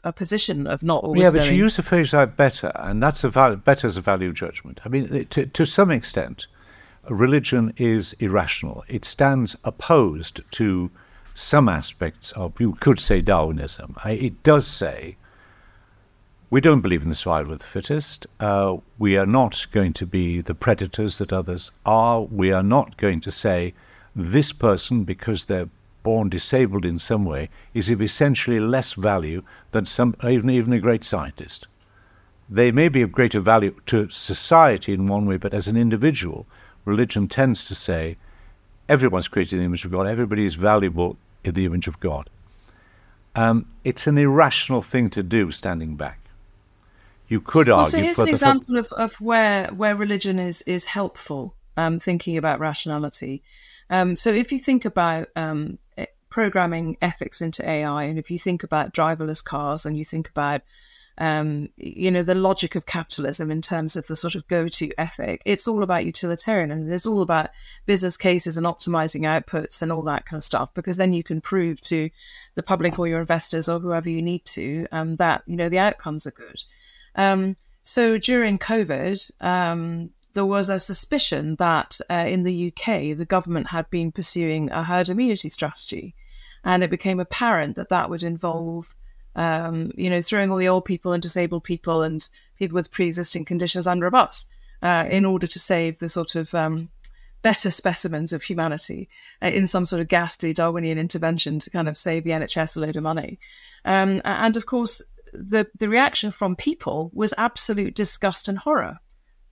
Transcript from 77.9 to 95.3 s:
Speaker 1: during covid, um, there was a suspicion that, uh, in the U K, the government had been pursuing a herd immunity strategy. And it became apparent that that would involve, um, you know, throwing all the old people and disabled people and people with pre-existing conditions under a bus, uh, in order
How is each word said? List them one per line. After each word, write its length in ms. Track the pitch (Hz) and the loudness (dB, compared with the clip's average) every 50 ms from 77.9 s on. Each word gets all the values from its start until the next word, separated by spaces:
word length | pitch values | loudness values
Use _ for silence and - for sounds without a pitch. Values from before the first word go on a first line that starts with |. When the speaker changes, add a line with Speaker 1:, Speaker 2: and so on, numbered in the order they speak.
| - 247 233 226 226 202 | 2 2 4 4 2 2
Speaker 1:
during 400 | - 247 254 240 226 214 196 - | 0 0 2 2 2 2 0 -2
covid, 720 | - - 226 226 196 156 135 131 - 185 196 190 - - _ _ | -2 -2 0 0 0 0 -2 -4 -2 -4 -2 -4 -4 -6 _ _
um, 680 | - 175 180 180 175 170 170 170 165 165 165 165 165 - _ _ _ _ - | -2 -2 0 0 0 -2 -2 -4 -4 -6 -6 -8 -10 -12 _ _ _ _ -2
there 120 | 202 196 | -2 0
was 240 | 196 202 202 190 196 | 2 2 0 0 0
a 100 | 190 180 | 0 -2
suspicion 760 | - - 185 - - - 302 277 - - 165 139 151 156 156 | -2 -2 -2 -4 -2 -2 0 0 0 0 -2 -2 -2 -4 -2
that, 440 | - 175 170 160 - - - - - - - | 0 2 2 2 0 0 -2 -8 -8 -6 -4
uh, 140 | 175 170 170 | -2 -2 0
in 160 | - 185 185 175 | 0 0 0 0
the 100 | 180 180 | 0 -2
U 180 | 170 175 170 | -2 -4 -6
K, 420 | - - - 233 214 151 143 151 151 | -6 -6 -4 -2 -2 -2 -2 -4 -6
the 120 | 160 165 | -6 -4
government 440 | - 190 185 180 170 170 - - - | 0 0 -2 0 -2 -4 -4 -4 -4
had 200 | 175 165 156 - | -6 -6 -6 -4
been 220 | 185 170 165 160 | -4 -4 -4 -4
pursuing 580 | - 196 170 - - 175 165 156 156 156 151 - | -4 -4 -4 -2 -2 -2 -2 -2 -2 -2 -2 -2
a 140 | - 160 160 | -4 -4 -4
herd 260 | 170 180 180 175 180 | -2 0 0 0 0
immunity 400 | 180 233 262 240 202 - - 151 | 0 0 0 0 0 -2 -4 -6
strategy. 640 | - - 156 143 - - - - - - - 180 - - - - - - - - - - - | -4 -4 -4 -6 -6 -10 -12 -10 -10 -12 -12 -14 -18 -20 -20 -20 -20 -20 -20 -20 -20 -8 0
And 200 | 185 180 180 180 | 0 2 2 2
it 80 | 156 | 0
became 280 | 180 - - 190 185 185 | -2 -2 -2 -2 -2 -2
apparent 560 | 185 _ - - 240 233 202 165 147 151 - | -4 _ -4 -2 0 0 0 0 0 -4 -6
that 140 | - - - | -8 -4 -2
that 220 | 185 170 - 170 | -2 -2 0 -2
would 100 | 175 165 | -6 -6
involve, 760 | 175 170 170 165 180 170 165 165 165 165 170 170 165 - - - - - - - - - - | -6 -6 -6 -4 -4 -4 -4 -4 -6 -6 -8 -10 -12 -14 -20 -20 -20 -20 -20 -20 -20 -14 -6
um, 560 | - 170 165 160 160 165 165 165 165 165 - - | -4 -2 -2 -2 -2 -4 -4 -4 -4 -4 -6 -6
you 160 | - 180 180 | -4 -2 0
know, 100 | 175 175 | 0 0
throwing 300 | 170 - 220 202 196 190 | 0 0 0 0 0 0
all 60 | 190 | 0
the 100 | 185 185 | 2 2
old 180 | 185 185 185 185 | 2 2 2 0
people 260 | - 180 - - 180 | -2 -6 -4 -2 -2
and 120 | 175 170 175 | -2 -2 -2
disabled 400 | 165 - 180 175 165 175 165 - | -4 -2 -2 -2 -2 -2 -6 -4
people 400 | - 170 - - 170 165 160 156 | -6 -8 -6 -2 -2 0 0 0
and 260 | 160 156 156 - - _ - _ _ _ - | -2 -4 -6 -8 -10 _ -20 _ _ _ -6
people 160 | 196 165 165 | -6 -2 -2
with 160 | 180 165 - | -4 -4 -4
pre-existing 540 | - - 180 170 160 175 170 - - 156 151 | -2 -2 -2 -2 -2 -2 -2 -2 -2 -4 -4
conditions 420 | - 175 170 180 170 - 185 165 | -4 -2 -2 -2 -2 -4 -2 -2
under 180 | 180 180 180 170 | 0 0 0 0
a 60 | 180 | 4
bus, 340 | 254 254 180 - - - - _ - - - - - - - | 4 4 4 4 0 -8 -8 _ -16 -20 -20 -20 -14 -4 0
uh, 220 | 175 175 165 160 - | 0 0 0 0 0
in 160 | 185 196 196 | 0 2 2
order 220 | 190 | 2